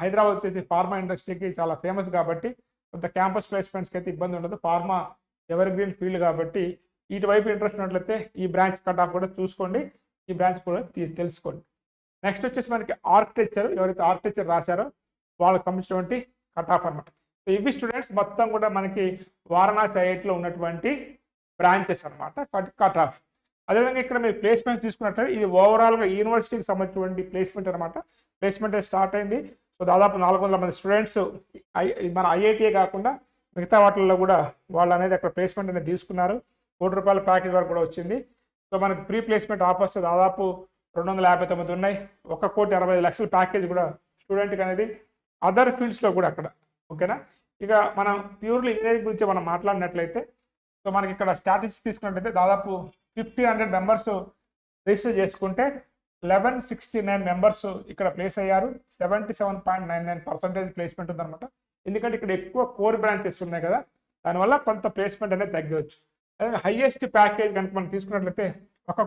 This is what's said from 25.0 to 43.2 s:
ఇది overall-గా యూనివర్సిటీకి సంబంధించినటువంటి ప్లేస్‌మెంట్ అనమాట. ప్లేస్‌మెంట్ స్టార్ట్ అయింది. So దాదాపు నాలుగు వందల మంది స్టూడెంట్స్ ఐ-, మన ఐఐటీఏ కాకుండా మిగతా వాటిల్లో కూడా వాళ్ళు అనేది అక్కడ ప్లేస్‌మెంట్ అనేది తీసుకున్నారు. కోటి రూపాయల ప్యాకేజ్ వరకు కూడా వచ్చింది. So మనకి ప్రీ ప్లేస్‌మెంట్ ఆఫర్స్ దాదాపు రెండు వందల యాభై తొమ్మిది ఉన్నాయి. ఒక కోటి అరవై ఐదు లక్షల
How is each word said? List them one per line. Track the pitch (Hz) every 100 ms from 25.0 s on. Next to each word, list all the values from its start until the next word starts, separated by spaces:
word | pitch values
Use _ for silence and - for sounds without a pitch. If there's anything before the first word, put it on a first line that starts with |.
| 214 202 262 226
ఇది | 196 185
overall-గా | 202 220 226 226 196 190
యూనివర్సిటీకి | 220 233 220 233 190
సంబంధించినటువంటి | 190 190 190 185 185 185
ప్లేస్‌మెంట్ | 185 185 208 185
అనమాట. | 170 170 311 - _ _ _
ప్లేస్‌మెంట్ | 196 196 214 202 196
స్టార్ట్ | 190 190 208
అయింది. | 202 254 - - _ -
So | 180
దాదాపు | 185 202 196
నాలుగు | 180 185
వందల | 196 185
మంది | 180 -
స్టూడెంట్స్ | 190 208 214 208 185 190 - - _ -
ఐ-, | 185 - 175 175
మన | 180 175
ఐఐటీఏ | 208 220 214 190
కాకుండా | 185 196 226 285 _ _ _ 175
మిగతా | 175 214
వాటిల్లో | 202 202 190 185
కూడా | 185 175 143 - - 170
వాళ్ళు | 175 175
అనేది | 185 185
అక్కడ | 170 -
ప్లేస్‌మెంట్ | 180 - 190
అనేది | 180 156
తీసుకున్నారు. | 180 - 180 180 240 - _ _ -
కోటి | 180 190
రూపాయల | 196 196 196
ప్యాకేజ్ | 185 185 180
వరకు | 175
కూడా | 170 165
వచ్చింది. | 180 175 254 - _ _ _ _
So | 190
మనకి | 196 185 -
ప్రీ | 220 226
ప్లేస్‌మెంట్ | 214 214 202 180
ఆఫర్స్ | 180 190 202 170
దాదాపు | 175 185 185 190 180 - _ _ 170
రెండు | 180
వందల | 190 180
యాభై | 175 180
తొమ్మిది | 175 170 180
ఉన్నాయి. | 196 196 202 _ -
ఒక | 160 196 214
కోటి | 208 185
అరవై | 180 180
ఐదు | 175
లక్షల | 226